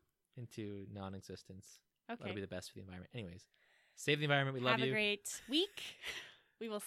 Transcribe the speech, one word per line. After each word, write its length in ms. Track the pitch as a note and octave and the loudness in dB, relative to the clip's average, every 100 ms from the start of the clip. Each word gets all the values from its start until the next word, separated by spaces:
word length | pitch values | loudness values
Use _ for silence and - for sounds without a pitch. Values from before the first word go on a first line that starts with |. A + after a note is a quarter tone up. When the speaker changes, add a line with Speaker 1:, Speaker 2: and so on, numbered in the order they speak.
| _ _ _ - | _ _ _ -10
Speaker 1:
Into 500 | A#2+ - G#2 G2+ G2 | -8 -4 -4 -4 -6
non-existence. 880 | G2+ F#2+ F#2+ - F#2 - F#2+ - - _ _ - | -6 -6 -6 -8 -12 -12 -16 -16 -20 _ _ -12
Speaker 2:
Okay. 80 | A#3+ | -6
Speaker 1:
That'll 140 | - | -4
be 60 | G2 | -4
the 60 | F#2+ | -2
best 240 | F2+ - | -4 -6
for 80 | - | -10
the 20 | |
environment. 280 | F#2+ F2+ F2+ | -10 -10 -10
Anyways, 320 | A#2+ F#2+ F2+ - _ _ _ _ - | -8 -8 -10 -18 _ _ _ _ -4
save 220 | - D3 | 2 4
the 60 | |
environment. 300 | D3 C#3+ C3+ C3+ | 6 6 6 4
We 40 | |
love 100 | B2+ B2+ | 4 6
Speaker 2:
Have 20 | |
Speaker 1:
you. 120 | C3 | 6
Speaker 2:
a 20 | |
great 460 | E3+ G#3 G#3 - - - | 4 4 2 -4 -8 0
week. 320 | D4 G4+ - | 2 2 0
<laughs> 140 | - - - - - - _ - | -10 -8 -8 -8 -10 -16 _ -10
We 80 | A3+ | -4
will 140 | G#3 | -4